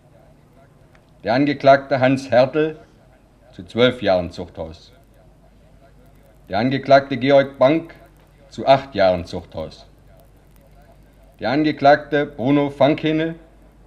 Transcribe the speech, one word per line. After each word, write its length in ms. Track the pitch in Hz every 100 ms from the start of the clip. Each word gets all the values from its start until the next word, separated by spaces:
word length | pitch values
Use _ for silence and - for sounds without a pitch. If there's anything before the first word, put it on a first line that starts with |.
| _ _ _ _ _ _ _ _ _ _ _ _
Der 100 | -
Angeklagte 680 | 123 147 135 139 135 - 139
Hans 300 | 131 135 -
Hertel 460 | 117 139 156 156 156 - _ _ _ _ _ _
zu 100 | -
zwölf 400 | 90 110 123 113
Jahren 300 | 98 92 87
Zuchthaus. 580 | - 110 - 82 85 - _ _ _ _ _ _ _ _ _ _ _ _ _ _ _ _
Der 100 | 92
Angeklagte 580 | 123 135 - 139 - 131
Georg 400 | 127 139 139 -
Bank 380 | 127 165 165 - - _ _ _ -
zu 180 | - 113
acht 300 | 135 - 101
Jahren 300 | 95 90 87
Zuchthaus. 600 | 92 - - 80 - - _ _ _ _ _ _ _ _ - - - _ _ _ _
Der 120 | 104
Angeklagte 760 | 139 156 - 139 147 - 147 147
Bruno 440 | - 117 143 143
Fankhene 680 | 139 135 156 156 156 160 165 - _ _ _